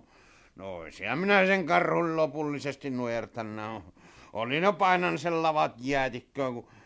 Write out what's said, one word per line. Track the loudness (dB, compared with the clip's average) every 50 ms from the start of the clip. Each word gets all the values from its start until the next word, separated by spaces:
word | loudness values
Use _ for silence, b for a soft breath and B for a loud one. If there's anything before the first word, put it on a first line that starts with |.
| -18 b b b b b b b b b b
no, | -14 -12 -10 -10
oisinhan | -10 -12 -12 -12 -8 -4 -4 -2
minä | 0 2 4 4 4 4
sen | 4 2 2 2
karhun | 2 4 4 4 4 2 0 0 0 0
lopullisesti | 0 0 0 0 -2 -4 -4 -4 -4 -6 -6 -8 -6 -8 -6
nujertanut. | -6 -4 -4 -2 -4 -4 -6 -6 -8 -8 -8 -8 -8 -8 -8 -8 -8 -10 -12 -16 -20 B B B B B B B B
Olin | -4 -2 0 0 2 4
jo | 4 4
painan | 4 4 4 4 4 2 0 -2
sen | -2 -2 -2 0 2 2
lavat | 2 2 2 2 0 -2
jäätikköön, | -4 -4 0 0 0 0 0 -4 -8 -12 _ -6 -4 -4 -2 -4
kun | -6 -10 b b b b